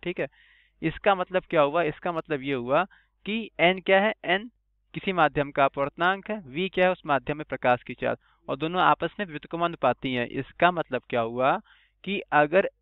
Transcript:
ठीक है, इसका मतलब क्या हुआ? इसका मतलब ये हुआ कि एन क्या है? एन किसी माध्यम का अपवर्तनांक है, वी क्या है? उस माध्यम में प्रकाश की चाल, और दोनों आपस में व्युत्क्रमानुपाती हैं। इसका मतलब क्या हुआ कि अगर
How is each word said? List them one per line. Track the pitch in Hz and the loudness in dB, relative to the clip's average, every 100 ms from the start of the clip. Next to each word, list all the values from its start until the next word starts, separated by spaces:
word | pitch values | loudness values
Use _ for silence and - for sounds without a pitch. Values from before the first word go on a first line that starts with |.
ठीक | 175 180 | -8 -6
है, | - _ _ _ _ _ | -8 _ _ _ _ _
इसका | 160 - 202 185 | -6 -2 0 0
मतलब | 180 185 - | 0 -4 0
क्या | 170 | 2
हुआ? | 143 165 | 2 2
इसका | 156 - 180 | -2 -4 -6
मतलब | 165 160 147 | -6 -4 -6
ये | 135 | -4
हुआ | 131 120 147 190 _ _ _ - | -4 0 0 0 _ _ _ -6
कि | 220 214 - | -6 -6 2
एन | 170 185 | 2 2
क्या | 175 190 | 4 4
है? | 214 - 160 | 4 -2 -2
एन | 185 233 _ _ _ _ | -2 -4 _ _ _ _
किसी | 160 - | -8 -4
माध्यम | 180 151 143 143 | 2 2 2 -2
का | 147 135 | 0 0
अपवर्तनांक | - 139 - 175 196 190 | 0 -4 -2 -2 -2 -6
है, | 214 | -10
वी | 139 139 185 | -8 -6 -4
क्या | 180 185 | 2 2
है? | |
उस | 180 156 | 0 0
माध्यम | 139 - 147 | -2 -2 -8
में | 151 | -8
प्रकाश | 131 127 123 | 0 2 2
की | - | -2
चाल, | 123 123 117 _ _ - | -6 -4 -4 _ _ -8
और | 139 | -6
दोनों | 160 180 | -4 2
आपस | 156 147 170 - | 2 2 -2 -6
में | 190 | -10
व्युत्क्रमानुपाती | 147 - 165 170 165 131 123 135 | -10 -10 -4 -4 0 0 0 -2
हैं। | 127 117 | -2 -4
इसका | - - - 170 | -6 -8 2 2
मतलब | 175 - 123 - | 2 -4 -6 -4
क्या | 120 | -4
हुआ | 113 120 131 185 - _ _ _ | -2 0 0 0 -4 _ _ _
कि | 185 196 | -8 -8
अगर | - 151 151 180 196 - | 0 2 4 2 0 -4